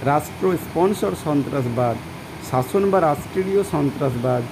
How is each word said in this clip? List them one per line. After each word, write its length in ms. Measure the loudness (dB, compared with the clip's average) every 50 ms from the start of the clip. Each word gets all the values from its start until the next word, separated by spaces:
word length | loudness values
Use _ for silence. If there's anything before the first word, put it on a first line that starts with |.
| 2
রাষ্ট্র 480 | 2 2 2 0 -2 -8 -2 0 0 0
স্পন্সর 580 | 0 -4 -4 0 2 2 2 2 2 0 -2 -2 -2 -2
সন্ত্রাসবাদ, 720 | 0 0 0 0 0 -2 -2 -2 0 0 0 0 0 0 -2 -6 -12 -14 -14 -14 -14 -14 -14 -10 -2
শাসন 380 | 0 0 0 2 0 2 2 4
বা 120 | 4 4
রাষ্ট্রীয় 640 | 4 4 2 0 -2 -6 -4 -2 -2 2 2 2 2
সন্ত্রাসবাদ 800 | 2 0 0 0 0 0 0 -2 -2 0 0 0 0 0 0 -2 -4